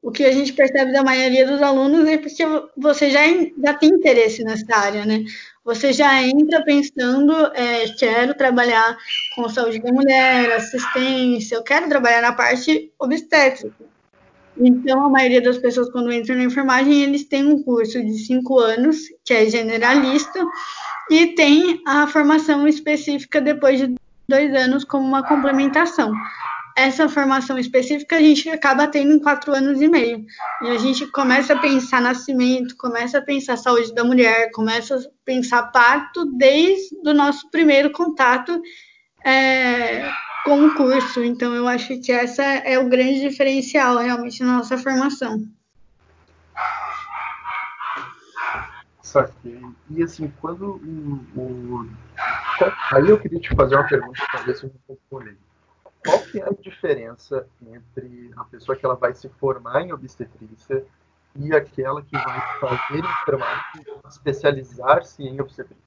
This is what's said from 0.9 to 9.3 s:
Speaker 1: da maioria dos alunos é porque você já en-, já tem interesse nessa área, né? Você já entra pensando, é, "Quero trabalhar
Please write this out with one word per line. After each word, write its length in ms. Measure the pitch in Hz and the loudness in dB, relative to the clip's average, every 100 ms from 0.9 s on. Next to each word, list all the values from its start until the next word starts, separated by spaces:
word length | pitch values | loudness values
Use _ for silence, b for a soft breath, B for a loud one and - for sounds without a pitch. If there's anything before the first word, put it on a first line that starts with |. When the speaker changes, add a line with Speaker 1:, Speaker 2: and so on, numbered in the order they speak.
Speaker 1:
da 120 | 277 | 2
maioria 420 | 269 254 262 262 262 | 2 2 2 4 4
dos 160 | 285 | 4
alunos 460 | 285 269 277 320 311 | 2 2 2 4 4
é 100 | 311 | 2
porque 260 | 294 - 320 311 - - | -2 -4 -2 -2 -6 -2
você 340 | 294 294 285 | 0 2 2
já 180 | 285 302 | 4 4
en-, 260 | 359 330 - | 2 -2 -2
já 120 | 285 294 | -2 4
tem 140 | 311 | 4
interesse 540 | 349 311 240 220 220 | 4 4 4 4 0
nessa 320 | 220 220 214 220 | -6 -6 0 0
área, 300 | 202 208 208 | 0 -2 -2
né? 180 | 220 220 B B B 233 | -2 -4 B B B -6
Você 260 | 226 277 | -2 0
já 320 | 262 285 269 | 4 4 4
entra 400 | 254 277 302 320 | 2 2 4 2
pensando, 720 | 311 285 285 - 247 262 285 320 302 | 2 0 0 -4 -2 2 2 4 2
é, 340 | 269 240 233 226 | 0 -2 -2 -4
"Quero 440 | 220 233 226 247 | -2 0 2 0
trabalhar 640 | 285 269 247 240 226 226 233 B B B | 2 2 2 2 4 2 -2 B B B